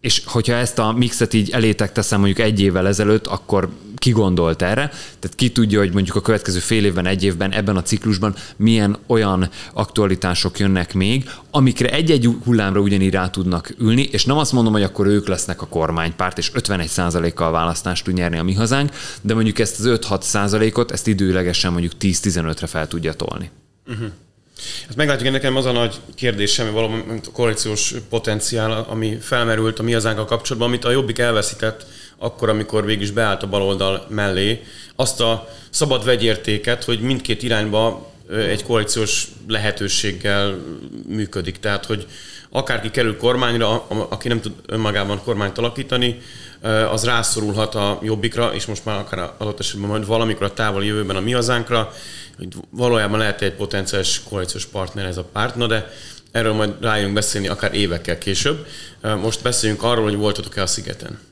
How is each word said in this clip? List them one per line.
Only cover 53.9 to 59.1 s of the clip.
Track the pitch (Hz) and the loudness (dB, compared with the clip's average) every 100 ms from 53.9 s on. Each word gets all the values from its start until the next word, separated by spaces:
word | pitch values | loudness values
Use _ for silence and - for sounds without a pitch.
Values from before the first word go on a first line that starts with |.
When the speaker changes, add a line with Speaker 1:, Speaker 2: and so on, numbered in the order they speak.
| 101 92 - - | -2 -2 -4 -4
Speaker 2:
koalíciós | 101 90 - - | -6 -6 -6 -8
partner | 101 92 104 95 | -6 -6 -6 -6
ez | 90 | -6
a | 90 | -6
párt. | 104 120 120 | -2 -2 0
Na | 117 | 0
de | 110 98 - - - - | 0 -4 -14 -18 -20 -6
erről | 113 113 | 0 0
majd | 107 107 101 | 2 0 0
rájönk | 117 107 98 | 0 0 0
beszélni | 104 101 104 95 | 0 -2 -2 -4
akár | - 104 | -2 -2
évekkel | - 101 85 - 85 | 0 0 -2 -4 -4
később. | - 95 139 156 - - - - | -2 0 0 -2 -8 -16 -18 -10
Ö, | 110 | -4